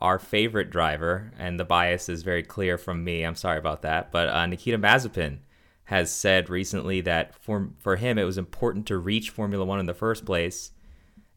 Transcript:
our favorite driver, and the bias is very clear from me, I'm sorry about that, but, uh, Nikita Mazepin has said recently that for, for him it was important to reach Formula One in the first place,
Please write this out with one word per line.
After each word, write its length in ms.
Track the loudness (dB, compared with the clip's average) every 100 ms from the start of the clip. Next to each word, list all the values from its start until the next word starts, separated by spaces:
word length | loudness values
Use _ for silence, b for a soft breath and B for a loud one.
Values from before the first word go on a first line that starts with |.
our 180 | 2 2
favorite 520 | 0 0 2 0 0
driver, 640 | 2 2 2 0 -2 -4 -8
and 220 | -6 -4
the 40 |
bias 440 | 2 4 4 0 -4
is 160 | -6
very 180 | -2 -2
clear 340 | -2 -2 0 0
from 280 | -2 -6
me, 180 | -4 -2
I'm 140 | -4 -4
sorry 220 | -2 -2
about 240 | -2 -4
that, 280 | -2 -2 0
but, 160 | 0 2
uh, 200 | 2 0
Nikita 320 | -2 -2 2
Mazepin 600 | 6 6 4 -2 -4 -4 -14 b b b
has 260 | b 0 0
said 400 | 0 4 4 4
recently 500 | -2 -2 -4 -2 0
that 340 | 2 0 0 -6
for, 340 | -4 -4 -4 -4
for 160 | -2
him 240 | 0 2 2
it 60 |
was 120 | 0 -2
important 480 | -6 -2 -2 -2 -2
to 120 | -2
reach 320 | 0 0 -2
Formula 340 | -4 -4 -2
One 140 | -2 -2
in 80 | -2
the 80 |
first 300 | -2 -2 -2
place, 480 | 0 0 0 -4 -12 -16 b b b b b